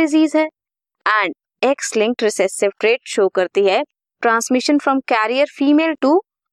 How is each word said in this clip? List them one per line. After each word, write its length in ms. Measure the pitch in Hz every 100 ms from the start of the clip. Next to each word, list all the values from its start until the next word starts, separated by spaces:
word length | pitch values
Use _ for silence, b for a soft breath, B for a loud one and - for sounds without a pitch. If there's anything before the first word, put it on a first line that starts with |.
disease 340 | 320 311 311 311
है 140 | 311 _ _ _ _ _ -
and 260 | 214 190 - _ _
X 300 | 240 277 -
linked 300 | 233 214 240
recessive 480 | 220 - 196 - 202 -
trait 160 | 214 247 -
शो 200 | - 190
करती 380 | - 180 - 202
है 180 | 202 294 _ _ _ 240
transmission 540 | 226 233 254 240 294 -
from 140 | 269 -
carrier 360 | 233 220 254 - -
female 360 | 277 294 320 302 269
to 140 | 339 - _ _